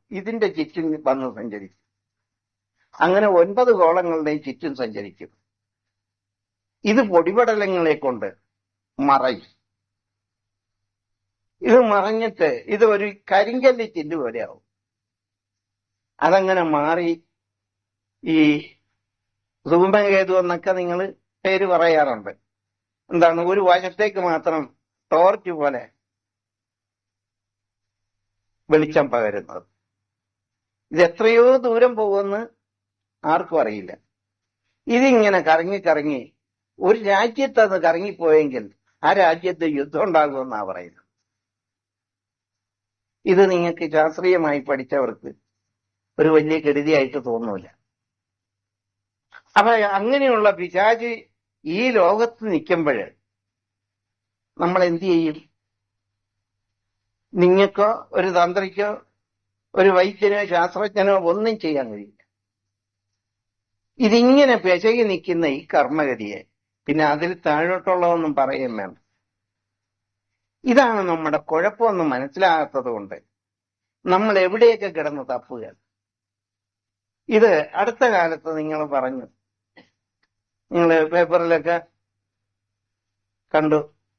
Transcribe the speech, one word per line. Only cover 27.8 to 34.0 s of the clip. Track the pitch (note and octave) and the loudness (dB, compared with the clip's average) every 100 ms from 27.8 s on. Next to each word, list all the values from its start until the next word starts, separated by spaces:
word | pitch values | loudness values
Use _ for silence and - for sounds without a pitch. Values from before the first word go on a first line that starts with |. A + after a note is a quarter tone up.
| _ _ _ _ _ _ _ _ - | _ _ _ _ _ _ _ _ 0
വെളിച്ചം | D#3 D3+ D#3 C#3 | 2 2 0 0
പകരുന്നത്. | A#2+ G#2+ G2+ F2 F2+ - _ _ _ _ _ _ _ _ _ _ _ _ | -2 -2 -6 -12 -18 -20 _ _ _ _ _ _ _ _ _ _ _ _
ഇത് | D#3 | 0
എത്രയോ | E3+ E3+ A3 A#3 B3 C4 | 0 2 2 4 6 4
ദൂരം | A#3+ A3+ B3 A3 | 2 2 2 2
പോകുമെന്ന് | G#3+ G3 G3 G3+ A#3+ _ _ _ _ _ _ _ D3+ | -2 -2 -2 -6 -8 _ _ _ _ _ _ _ -2
ആർക്കും | E3 F3 D#3+ | -2 0 -2
അറിയില്ല. | A2 G#2+ F2+ F2 | -2 -4 -14 -18